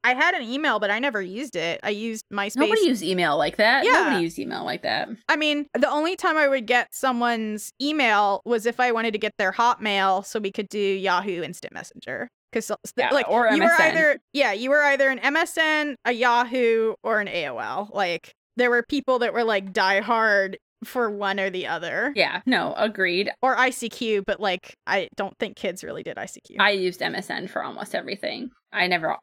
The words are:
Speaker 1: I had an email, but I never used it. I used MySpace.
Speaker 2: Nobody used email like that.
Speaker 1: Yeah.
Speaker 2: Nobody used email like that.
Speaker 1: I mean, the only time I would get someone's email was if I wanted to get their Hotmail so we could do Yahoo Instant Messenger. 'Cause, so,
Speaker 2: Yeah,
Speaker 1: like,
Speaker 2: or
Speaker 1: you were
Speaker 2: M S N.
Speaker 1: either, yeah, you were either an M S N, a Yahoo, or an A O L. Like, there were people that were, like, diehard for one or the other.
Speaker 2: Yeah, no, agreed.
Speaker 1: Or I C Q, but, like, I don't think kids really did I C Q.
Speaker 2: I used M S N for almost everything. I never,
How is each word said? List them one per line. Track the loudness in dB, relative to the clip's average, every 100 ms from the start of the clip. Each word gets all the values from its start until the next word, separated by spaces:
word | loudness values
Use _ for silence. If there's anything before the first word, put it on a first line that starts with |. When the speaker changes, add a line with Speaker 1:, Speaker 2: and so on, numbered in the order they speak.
Speaker 1:
I | 0 2
had | 2
an | 0
email, | -4 -2 0 0
but | 0
I | 0
never | -2 -2
used | -6 -8 -8 -4
it. | -4 -2
I | -4
used | -4 -4 -8 -8
MySpace. | -6 -4 0
Speaker 2:
Nobody | 2 4
used | 4 2
email | 0 0 2 2
like | 0 4
that. | 4 4 4
Speaker 1:
Yeah. |
Speaker 2:
Nobody | 4 4 0
used | -2 -4
email | -8 -6 -6
like | -4
that. | -2 -2 -4 -8 -2
Speaker 1:
I | 0
mean, | 2 -2 -4 0
the | 2
only | 2 -2 0
time | 0 2
I | 2
would | 0 2
get | 0 0
someone's | -2 -2 0 0 0 -4 -6 -12 _
email | -4 0 2 4 4 0
was | 0 0 0
if | 0
I | 0
wanted | 2 -2
to | -2
get | -6 0
their | -2
Hotmail | 2 2 2 0 2 2 0 -2
so | -6
we | -6
could | -6 -6
do | -2
Yahoo | -2 0 0 0 0 -6
Instant | -6 -10 -14
Messenger. | -14 -16 -16 -10 -10 -10 _ _
'Cause, | -6 -4
so, | -8 -8 -2
Speaker 2:
Yeah, | 0
Speaker 1:
like, | 0 2
Speaker 2:
or | 2 4
Speaker 1:
you | 4
were | 4
Speaker 2:
M |
S | 6
N. | 4
Speaker 1:
either, | 4 2 0 _
yeah, | 0 0
you | 0 2
were | 4
either | 4 4 2
an | 2
M | 0 0
S | 0 0
N, | 2 2 0 -2
a | -2
Yahoo, | 2 4 4 2 2 2 2 0 -2
or | -2 -2
an | 0
A | -4 -4
O | -6
L. | -6 -6 -6
Like, | -2 -2 -2 -8 _ _ 0
there | 2
were | 2 0
people | -4 0 0
that | 2
were, | 0 2
like, | 0 0
diehard | 0 2 2 2 2 4 4 0 -4 _ _
for | -8 -2 -2
one | -2 -4 -2
or | -2
the | -4 -6
other. | -6 -4 -4 -2 0
Speaker 2:
Yeah, | 0 0 0
no, | 0 0 0
agreed. | -2 0 0 2 -2 0
Speaker 1:
Or | 0 2
I | 2
C | 0 -8
Q, | -6 -2 -2 0
but, | -2
like, | -2 -2 -6 -16 -2
I | -2 -2 -6
don't | -8 -4
think | -8 -4
kids | -6 -6
really | -10 -10
did | -10 -10
I | -12
C | -14 -16
Q. | 2
Speaker 2:
I | 2
used | 2 -2 -2
M | -6 -4
S | -6
N | -8 -6
for | -6
almost | -8 -10 -6 -6
everything. | -6 -6 -6 -6 -10 _ _
I | -2 0
never, | 0 0 -4